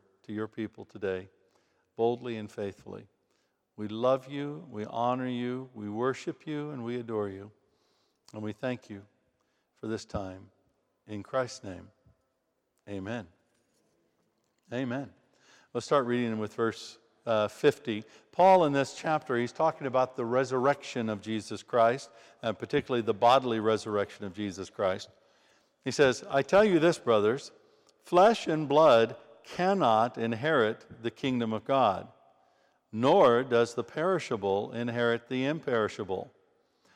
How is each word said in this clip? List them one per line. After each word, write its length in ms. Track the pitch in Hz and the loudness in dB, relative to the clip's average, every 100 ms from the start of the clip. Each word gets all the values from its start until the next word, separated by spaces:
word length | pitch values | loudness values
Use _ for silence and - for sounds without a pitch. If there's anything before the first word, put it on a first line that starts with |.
| _ _ - | _ _ -10
to 80 | |
your 160 | 107 110 | -8 -8
people 340 | - 107 - | -8 -10 -10
today, 460 | 104 104 98 92 95 _ _ _ _ _ _ - | -18 -6 -4 -4 -8 _ _ _ _ _ _ -2
boldly 400 | 117 120 127 113 | -2 -2 -8 -10
and 160 | 107 | -10
faithfully. 560 | - 101 - 98 98 - _ _ _ _ _ _ - | -8 -10 -10 -16 -16 -18 _ _ _ _ _ _ -12
We 100 | 107 | -10
love 400 | 110 123 135 131 | -2 0 0 -4
you, 380 | 143 143 151 165 | -10 -10 -10 -14
we 140 | 107 | -12
honor 460 | 107 117 123 127 127 | -8 -4 -2 -2 -4
you, 400 | 123 123 127 131 113 | -4 -6 -6 -10 -12
we 120 | 104 | -10
worship 580 | 104 127 123 - 147 156 | -2 -2 -2 -8 -12 -10
you, 260 | 151 147 | -8 -8
and 120 | 143 | -10
we 160 | 117 123 | -8 -8
adore 300 | 117 107 101 | -6 -4 -4
you. 220 | 95 104 _ _ _ _ _ _ _ _ | -8 -16 _ _ _ _ _ _ _ _
And 80 | 110 | -10
we 100 | 107 | -10
thank 380 | 104 127 123 - | -6 -6 -8 -10
you 120 | 101 101 _ _ _ _ _ _ _ | -18 -18 _ _ _ _ _ _ _
for 80 | 110 | -8
this 160 | 110 | -8
time. 380 | - 107 95 92 98 _ _ _ _ _ - | -8 -10 -10 -12 -20 _ _ _ _ _ -14
In 160 | 104 | -12
Christ's 400 | 95 131 123 - | -6 -4 -4 -8
name, 240 | 101 90 98 _ _ _ _ _ _ _ _ _ - | -14 -14 -16 _ _ _ _ _ _ _ _ _ -14
amen. 380 | 101 95 117 95 _ _ _ _ _ _ _ _ _ _ _ _ _ _ | -10 -8 -10 -12 _ _ _ _ _ _ _ _ _ _ _ _ _ _
Amen. 360 | 120 131 127 123 _ _ _ _ _ _ | -8 -6 -6 -10 _ _ _ _ _ _
Let's 120 | 120 - | -8 0
start 200 | 147 123 | 0 2
reading 320 | 123 117 110 | 0 0 -4
with 160 | 104 | -6
verse, 440 | - 113 107 - - _ _ - | -2 -2 -2 -14 -20 _ _ -2
uh, 220 | 110 104 | 0 0
fifty. 560 | - 147 - - 107 - - _ | 2 2 2 -6 -6 -8 -20 _
Paul, 340 | - 185 190 156 | 4 8 8 6
in 80 | |
this 200 | 139 131 | 2 -2
chapter, 420 | - 165 156 - 120 | -4 -2 -2 0 -2
he's 160 | 120 | -2
talking 340 | - 160 - 139 | 0 -2 -2 -2
about 300 | 131 127 - | 0 0 -2
the 100 | 117 | -2
resurrection 840 | 127 127 131 127 143 - 123 110 | 0 0 0 0 0 -4 -6 -4
of 120 | 104 | -4
Jesus 400 | 107 110 - 104 | -4 -6 -6 -12
Christ, 480 | - 123 113 135 - - - _ | -2 4 4 2 -6 -20 -20 _
and 160 | 117 98 | -6 -6
particularly 440 | - 147 135 123 | -2 -2 0 -2
the 120 | 110 | 0
bodily 460 | 101 117 135 127 113 | 4 6 6 4 0
resurrection 640 | 107 107 110 104 98 - 101 | 2 0 0 -2 -2 -6 -12
of 80 | |
Jesus 360 | 92 104 92 92 | -8 -8 -8 -12
Christ. 400 | - 98 98 - _ _ _ _ _ _ _ | -2 -2 -2 -8 _ _ _ _ _ _ _
He 80 | 131 | -8
says, 320 | 127 135 120 - | 2 2 2 -2
"I 120 | 139 | -2
tell 220 | 139 190 | 4 4
you 160 | 214 170 | 4 4
this, 200 | 170 160 | 2 2
brothers, 520 | - 110 104 139 - - _ _ _ _ | 2 4 4 0 -6 -20 _ _ _ _
flesh 440 | - 175 208 226 - | 0 6 6 4 -2
and 220 | 156 147 | -4 2
blood 460 | 143 160 117 113 - - - | 6 8 8 6 0 -18 -20
cannot 720 | - - 180 196 131 110 120 120 | -14 -2 0 2 4 4 2 -2
inherit 680 | 113 113 151 156 110 113 - - | -4 -2 0 2 2 0 -12 -10
the 100 | 113 | -8
kingdom 400 | - 135 123 113 | -4 -4 -2 -2
of 140 | 110 - | -4 0
God, 420 | 135 117 92 104 _ _ _ _ _ _ _ _ | 2 2 0 -8 _ _ _ _ _ _ _ _
nor 520 | 110 127 190 139 120 | 0 4 6 6 6
does 300 | 131 117 117 | 2 2 2
the 100 | - | -2
perishable 880 | - 151 175 180 - 113 98 98 113 | -8 -4 -2 -2 -4 -4 -2 -2 -4
inherit 560 | 117 120 120 120 117 - | -6 -6 0 0 0 -4
the 180 | 127 135 | -4 -2
imperishable. 840 | 160 - 117 107 - 98 95 - _ _ _ _ _ _ | -4 -2 0 0 -4 -6 -6 -8 _ _ _ _ _ _